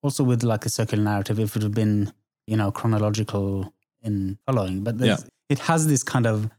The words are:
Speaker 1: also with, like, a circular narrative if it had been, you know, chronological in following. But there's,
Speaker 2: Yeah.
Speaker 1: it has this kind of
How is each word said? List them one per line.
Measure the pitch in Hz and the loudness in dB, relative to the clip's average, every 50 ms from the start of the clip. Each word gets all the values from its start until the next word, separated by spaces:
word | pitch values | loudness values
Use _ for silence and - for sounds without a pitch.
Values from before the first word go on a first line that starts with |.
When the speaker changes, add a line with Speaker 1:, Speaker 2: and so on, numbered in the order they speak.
| - | -2
Speaker 1:
also | 143 131 - 143 | -2 0 2 2
with, | 123 127 120 120 | 2 2 2 2
like, | 120 110 107 - | 0 0 0 -2
a | 117 | -4
circular | - - 113 107 - 107 104 | -2 -2 -2 0 0 0 0
narrative | 104 104 101 98 - 110 110 | 2 0 0 -2 -2 -2 -2
if | 110 104 - | -2 -2 -2
it | 117 107 | -2 -2
had | 107 104 | 0 0
been, | 113 110 107 104 104 101 98 - _ _ _ _ _ _ | 2 2 2 2 2 0 -2 -4 _ _ _ _ _ _
you | - 110 | -2 -2
know, | 110 104 98 98 | 0 0 0 -2
chronological | - - 117 110 107 104 107 104 107 107 - - 101 98 98 98 98 95 - _ _ _ _ _ _ - | -2 0 0 2 2 2 0 0 0 -2 -2 -2 -2 -2 0 -2 -4 -4 -8 _ _ _ _ _ _ -4
in | 110 107 98 95 95 98 - _ | -4 -2 -2 -2 -4 -6 -6 _
following. | - 135 117 98 92 92 95 101 | -2 0 0 0 0 -4 -4 -4
But | 117 113 110 | -4 -2 0
there's, | 131 110 104 - | 2 2 2 0
Speaker 2:
Yeah. | - - _ _ _ _ | -4 -14 _ _ _ _
Speaker 1:
it | 143 139 | -2 -2
has | - - 165 165 156 | 2 2 2 2 4
this | 156 147 131 - | 2 2 2 0
kind | - - 131 117 | -2 0 0 2
of | 117 110 107 107 110 _ | 2 2 0 -2 -4 _